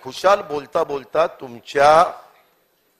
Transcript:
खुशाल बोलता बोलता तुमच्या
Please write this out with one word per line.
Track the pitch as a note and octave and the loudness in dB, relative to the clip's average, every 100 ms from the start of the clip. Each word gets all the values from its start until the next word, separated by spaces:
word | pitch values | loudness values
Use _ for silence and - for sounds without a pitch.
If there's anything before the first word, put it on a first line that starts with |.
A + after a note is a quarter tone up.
खुशाल | C3 B2+ F3+ G3+ | -16 -2 0 0
बोलता | F3+ D3 C3 E3+ | -2 -10 -6 -4
बोलता | D3+ C#3 B2 D3+ E3+ | -4 -6 -6 -4 -4
तुमच्या | - C3 A#2+ - C#3+ C#3+ D#3+ F3 - - _ _ _ _ _ _ _ | -4 -18 -18 -8 2 4 4 2 -2 -20 _ _ _ _ _ _ _